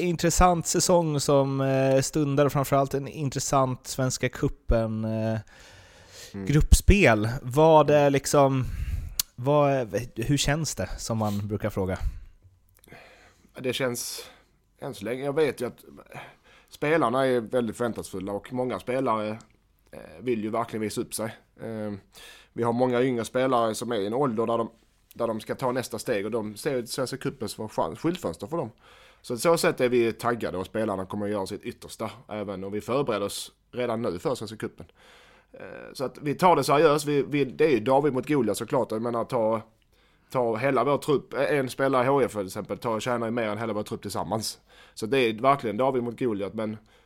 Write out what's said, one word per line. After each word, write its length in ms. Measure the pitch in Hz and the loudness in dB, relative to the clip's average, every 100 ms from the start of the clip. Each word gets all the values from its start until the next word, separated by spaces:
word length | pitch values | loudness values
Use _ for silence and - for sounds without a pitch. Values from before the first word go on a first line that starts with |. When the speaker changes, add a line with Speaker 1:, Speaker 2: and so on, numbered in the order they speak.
Speaker 1:
intressant 680 | 175 165 170 - 180 170 - | 0 0 2 6 6 4 0
säsong 540 | 180 - 175 160 147 | 0 4 4 4 0
som, 400 | - 143 135 135 | 4 4 4 0
eh, 400 | 135 135 135 135 | 0 2 4 4
stundar, 460 | - 160 143 139 143 | 2 0 2 4 2
och 60 | |
framförallt 420 | 143 131 139 135 | 2 2 2 2
en 140 | 139 135 | -2 -6
intressant 800 | 156 139 135 - 139 131 123 - | -6 -4 -4 0 2 2 -2 -8
Svenska 420 | - 127 - 127 | -4 -2 -2 -4
Cupen, 760 | - 139 - - 113 110 110 | -2 -4 -2 0 0 0 -2
eh, 340 | 110 110 110 110 - - - - - - - - - | -4 -2 -2 -4 -6 -18 -20 -20 -20 -20 -20 -20 -16
Speaker 2:
Mm. 120 | - 190 | -8 0
Speaker 1:
gruppspel. 840 | 147 - - - 202 143 107 110 123 | 2 4 4 6 8 8 6 2 -4
Vad 480 | 123 139 160 156 147 | -2 4 8 8 8
är 200 | 147 143 | 6 6
liksom... 540 | 135 - - 135 135 123 - - - - - - - | 4 4 4 6 4 -2 -4 -4 -6 -6 -10 -12 -6
Vad 340 | 127 147 143 | 0 2 4
är, 180 | 135 110 104 117 - | 2 -2 -4 -4 -4
hur 120 | 110 143 | 0 0
känns 380 | 143 151 151 | 0 -2 -2
det, 140 | - 92 - | -6 -6 -6
som 200 | - 113 | -6 -2
man 300 | 107 101 101 | -2 -2 -4
brukar 220 | 104 104 | -4 -4
fråga? 280 | - 92 90 - - - - _ _ _ _ _ - - - - _ _ - | -2 -2 -2 -4 -6 -14 -20 _ _ _ _ _ -20 -20 -20 -20 _ _ -6
Speaker 2:
Det 120 | 127 | -4
känns... 520 | 117 131 120 - - - - _ _ _ _ | -2 -2 -4 -8 -10 -14 -20 _ _ _ _
Än 140 | 143 | -12
så 100 | 110 | -8
länge, 200 | 98 131 | -6 -4
jag 100 | 143 143 | -2 2
vet 240 | 143 110 | 2 0
ju 60 | 120 | -6
att 120 | - - 71 - - - - _ - _ | -8 -20 -20 -18 -18 -18 -20 _ -20 _
spelarna 580 | - 147 165 117 131 135 | -6 0 2 4 4 4
är 140 | 123 | 2
väldigt 360 | 107 127 113 98 | 0 -2 -2 -2
förväntansfulla 560 | 120 101 85 95 98 | -4 -4 -8 -8 -6
och 200 | 101 - | -6 -6
många 260 | 127 127 95 | -4 -4 -4
spelare, 480 | 123 127 131 110 107 113 - _ _ _ _ | -4 -2 0 0 -2 -8 -14 _ _ _ _
eh, 60 | 67 - 80 | -20 -18 -6
vill 240 | 123 110 | -2 0
ju 60 | 107 | 0
verkligen 300 | 113 117 113 | -2 -2 -4
visa 200 | 107 123 | -4 -4
upp 140 | - | -6
sig. 220 | - 110 - _ - | -6 -8 -10 _ -14
Eh, 300 | 113 110 107 98 - - - - _ | -10 -8 -8 -8 -14 -20 -20 -20 _
vi 100 | 113 | -2
har 100 | 117 | 0
många 300 | 120 127 120 | 2 2 2
yngre 220 | 131 120 | 2 0
spelare 500 | 110 127 135 120 113 | -2 0 2 2 2
som 180 | 101 113 | -2 -4
är 40 | 113 | -2
i 100 | 98 | 0
en 80 | |
ålder 320 | 123 143 110 113 | 0 0 0 0
där 120 | 117 | 0
de, 120 | 110 - _ _ _ | -2 -8 _ _ _
där 120 | - 113 | -4 -4
de 140 | 110 | -4
ska 140 | - | -8
ta 180 | 117 127 | -4 -2
nästa 260 | 127 - 110 | -2 -4 -6
steg, 260 | - 104 | -2 -2
och 60 | 107 | -2
de 260 | 117 107 104 | -4 -6 -6
ser 200 | 151 127 | -4 -4
ju 100 | 117 | -4
Svenska 300 | - 123 135 | -6 -6 -6
Cupen 320 | 135 127 104 | -8 -6 -8
som 140 | - | -8
en 40 | 110 | -6
chans, 300 | - 82 - | -4 -4 -2
skyltfönster 480 | 160 180 90 82 104 | -4 -4 -6 -8 -6
för 100 | 165 | -6
dem. 140 | 113 - - - - _ | -6 -12 -20 -20 -20 _
Så 120 | - | -10
på 40 | 120 | 0
så 160 | 170 165 | 2 4
sätt 240 | 175 - | 2 2
är 80 | 127 | 4
vi 240 | 123 113 | 4 2
taggade, 460 | - 120 117 95 90 | 0 -2 -2 -2 -4
och 80 | 95 | -4
spelarna 400 | 110 107 95 95 | -4 -2 -2 -4
kommer 200 | 104 104 | -6 -4
att 60 | |
göra 140 | 104 95 | -2 -4
sitt 160 | 101 | -8
yttersta 460 | 120 - 87 - 110 110 - | -10 -12 -14 -10 -10 -10 -12
även, 360 | 107 101 95 | -8 -8 -8
och 100 | 98 | -6
vi 60 | 104 | -6
förbereder 460 | 117 135 131 101 101 | -2 -2 0 -2 -2
oss 260 | - - _ _ | -6 -12 _ _
redan 300 | 120 120 113 | -6 -4 -2
nu 160 | 117 85 | -4 -4
för 160 | 156 | -4
Svenska 220 | 123 107 107 | -4 -8 -8
Cupen. 300 | 107 - - _ - - - _ _ | -10 -10 -20 _ -20 -20 -20 _ _
Eh, 400 | - 95 - - | -18 -16 -16 -14
så 120 | - | -8
att 140 | 127 - | -8 -6
vi 120 | 147 | -6
tar 220 | 127 185 156 | 2 4 6
det 80 | |
seriöst. 420 | 131 147 160 147 147 | 4 6 6 6 2
Vi, 160 | 143 120 | 0 2
vi, 160 | 143 | 0
det 200 | 131 76 | 0 2
är 60 | 160 | 4
ju 100 | 113 | 4
David 320 | 110 135 147 | 4 4 4
mot 160 | 127 120 | 0 0
Goliat, 280 | 147 107 98 | 2 2 -2
såklart. 340 | 113 139 107 | -2 -2 -2
Jag 120 | 110 | -2
menar, 220 | 117 117 | -2 -2
ta, 380 | 107 123 110 110 - _ _ _ _ _ _ | -2 0 0 0 -4 _ _ _ _ _ _
ta 260 | 135 117 110 | -2 0 0
hela 280 | 139 127 | 0 2
vår 140 | 131 139 | 2 0
trupp, 360 | - 135 - | 2 0 0
eh, 240 | 117 143 143 | -2 0 0
en 100 | 127 | -2
spelare 340 | - 135 131 | 0 2 4
i 40 | 131 | 4
H 120 | 139 | 4
F 100 | 113 | 2
för 120 | 104 | -2
exempel, 340 | 95 107 92 101 | -6 -8 -8 -6
ta, 220 | 123 110 | -4 -4
tjänar 260 | 131 120 113 | -2 -2 -2
ju 40 | |
mer 180 | 120 107 | -2 -4
än 100 | 104 | -4
hela 140 | 113 | -4
vår 100 | 104 | -6
trupp 200 | 104 110 | -6 -8
tillsammans. 560 | 101 104 87 110 104 - _ - - | -8 -8 -4 -4 -4 -10 _ -20 -20
Så 120 | - 110 | -10 -2
det 120 | 135 | 2
är 140 | 117 | 2
verkligen 440 | 110 135 139 120 104 | 2 2 2 0 0
David 260 | 131 131 | 0 0
mot 160 | 120 110 | -2 -4
Goliat, 360 | 127 101 98 | -2 -2 -4
men 220 | 107 110 107 - _ | -6 -6 -8 -16 _